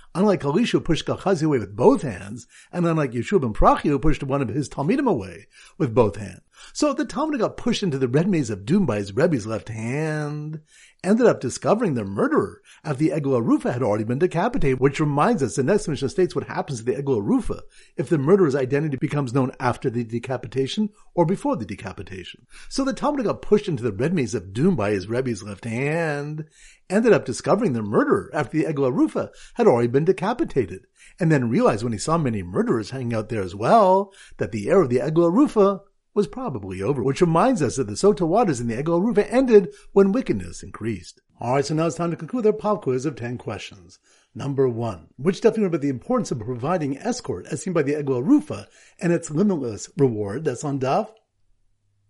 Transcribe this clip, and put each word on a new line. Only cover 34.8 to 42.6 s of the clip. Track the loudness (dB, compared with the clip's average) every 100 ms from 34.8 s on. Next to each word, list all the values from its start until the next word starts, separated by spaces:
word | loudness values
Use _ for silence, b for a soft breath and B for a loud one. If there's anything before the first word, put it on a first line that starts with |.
of | 4
the | 2
Egla | 0 2 4
Rufa | 4 2 4 2 2 -8 _ _
was | -2 -2
probably | -2 -8 -6 -8 -4
over, | -2 0
which | 0 2
reminds | 2 4 4 2
us | 0 -2
that | -4
the |
Sota | 0 2 2 2
waters | 2 2 0
in | -2
the |
Egla | -4 0 0
Rufa | 2 2 2
ended | 2 6 6 6 B B
when | 4 4
wickedness | 4 -2 -4 -4 -12
increased. | -14 -8 -6 -8 -10 -20 _ -10
All | -2
right, | 0
so | 0 0
now | -2
it's | -2
time | -4
to | -4
conclude | -6 0 2
our |
pop | 2